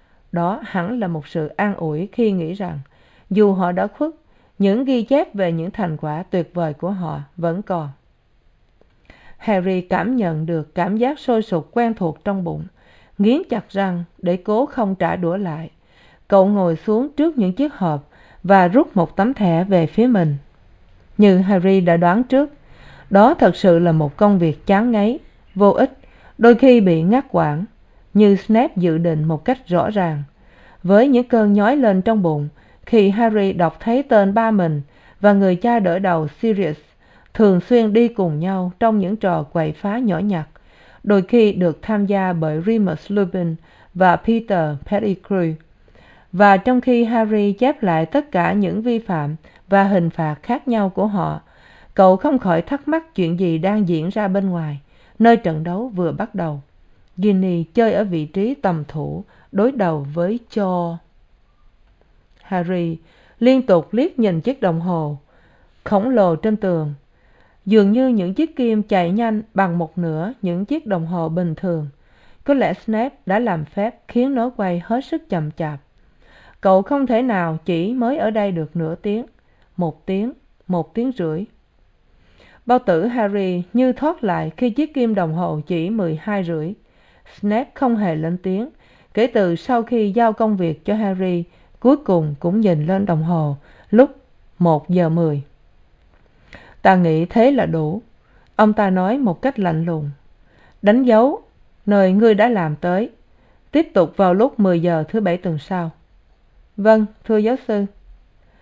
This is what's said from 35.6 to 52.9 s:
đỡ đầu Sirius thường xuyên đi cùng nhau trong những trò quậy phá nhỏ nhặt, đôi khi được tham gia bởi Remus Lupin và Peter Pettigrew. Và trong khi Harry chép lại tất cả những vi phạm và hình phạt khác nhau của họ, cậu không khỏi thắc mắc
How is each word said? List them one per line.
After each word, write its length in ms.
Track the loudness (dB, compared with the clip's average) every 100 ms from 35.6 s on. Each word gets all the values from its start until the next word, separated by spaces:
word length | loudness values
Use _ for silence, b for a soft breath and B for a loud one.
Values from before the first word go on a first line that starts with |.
| 0 0
đỡ 200 | 0 0
đầu 280 | 0 -2 -2
Sirius 500 | -4 -2 -2 -2 -6 _ _ b b b
thường 280 | 0 2 2
xuyên 320 | 2 2 2
đi 140 | 2 0
cùng 320 | 0 -2 -2
nhau 320 | -4 -4 -6 -2
trong 200 | 0 0
những 160 | -2 -2
trò 280 | -2 -2
quậy 280 | -2 -4 -4
phá 260 | -4 -6 -4
nhỏ 220 | -2 -2
nhặt, 280 | -2 -4 -6 b b b b b
đôi 180 | 0 0
khi 320 | 2 4 4
được 280 | 2 0 -2
tham 240 | -4 -2 0
gia 280 | 0 -2
bởi 280 | -2 -4 -2 -2
Remus 460 | 0 0 -4 -4
Lupin 440 | -2 -2 -2 -6 -6 b b b
và 220 | 0 2 2
Peter 600 | 0 -2 -2 -2 -2 -6 -6
Pettigrew. 680 | -4 -2 -4 -4 -2 -2 -4 _ _ b b b b b
Và 260 | 2 4 4
trong 240 | 2 0
khi 220 | 2 2
Harry 500 | 2 0 0 0 0
chép 300 | 0 0 0
lại 220 | 0 0 0
tất 260 | -2 -2
cả 220 | -2 0
những 280 | 0 -2 -2
vi 180 | -2 -4
phạm 360 | -4 -4 -4 -8 b b 0
và 140 | 2
hình 260 | 4 2 0
phạt 260 | -2 -4 -6
khác 240 | -6 -6 -2
nhau 220 | -2 -2
của 180 | -2 -2
họ, 340 | -2 -4 -6 b b b b b
cậu 240 | 4 6 6
không 220 | 2 0
khỏi 220 | 0 0
thắc 260 | -2 -6
mắc 280 | -4